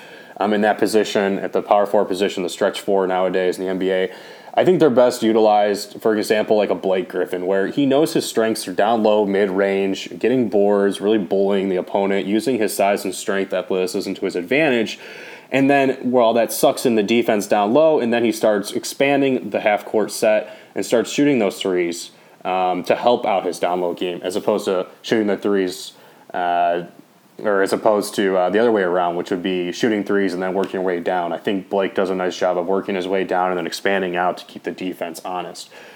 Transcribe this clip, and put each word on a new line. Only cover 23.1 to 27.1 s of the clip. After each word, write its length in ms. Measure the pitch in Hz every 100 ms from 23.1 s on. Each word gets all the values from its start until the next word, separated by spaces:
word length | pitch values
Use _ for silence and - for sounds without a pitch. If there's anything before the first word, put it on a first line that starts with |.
| 120 -
out 180 | 95
his 140 | 90 80
down 240 | 90 90
low 100 | 90
game, 280 | 82 90 85
as 140 | 92 95
opposed 280 | - 104
to 220 | 101 92 87 -
shooting 240 | - 113 104
the 100 | 95
threes, 560 | 107 101 92 90 - - - - -
uh, 520 | - 87 87 87 87 87 - -